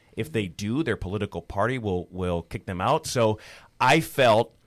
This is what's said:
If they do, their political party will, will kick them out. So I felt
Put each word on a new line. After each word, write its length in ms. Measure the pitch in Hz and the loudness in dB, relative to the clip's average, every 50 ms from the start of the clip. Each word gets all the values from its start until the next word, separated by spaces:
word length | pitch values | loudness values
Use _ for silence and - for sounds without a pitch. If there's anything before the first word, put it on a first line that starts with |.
| _ _ _ | _ _ _
If 160 | - 110 - - | -8 -6 -4 -4
they 140 | 113 104 92 | -4 -4 -4
do, 340 | 85 - 101 104 117 143 160 | -6 -6 -4 -2 -2 -2 -2
their 140 | 135 107 | -2 -2
political 460 | - - 90 95 107 104 101 - 87 - | -4 -4 -6 -4 -4 -4 -6 -6 -8 -10
party 340 | - - 101 101 117 131 127 | -6 -2 -2 0 0 -2 -2
will, 300 | 110 104 92 90 85 - | -2 -2 -2 -2 -4 -6
will 320 | 92 92 92 90 87 85 82 | -8 -6 -4 -2 -2 -2 -4
kick 220 | - - 110 - | -6 -10 -10 -8
them 160 | - 95 87 | -8 -6 -2
out. 260 | 92 113 143 156 - | 0 0 0 0 -2
So 320 | - - 127 117 110 107 - - - - - - - _ - | -2 0 2 2 2 2 0 -6 -14 -20 -20 -20 -20 _ 0
I 220 | 120 127 143 170 | 4 4 4 4
felt 540 | 165 - - - 135 117 107 110 117 - _ _ _ | 2 0 0 4 4 6 6 6 4 0 _ _ _